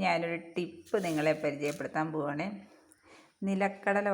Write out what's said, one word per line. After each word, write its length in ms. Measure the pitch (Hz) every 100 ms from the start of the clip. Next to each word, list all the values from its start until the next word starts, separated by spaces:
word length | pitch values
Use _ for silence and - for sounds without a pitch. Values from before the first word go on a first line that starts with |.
ഞാനൊരു 360 | 185 170 170 170 - -
ടിപ്പ് 420 | 175 - - 214 180
നിങ്ങളെ 280 | 156 156 151
പരിചയപ്പെടുത്താൻ 640 | 151 139 147 143 135 160 160
പോവാണേ. 340 | 156 143 147 185 202 - - - _ - - - - 196
നിലക്കടല 600 | 190 196 196 - 202 202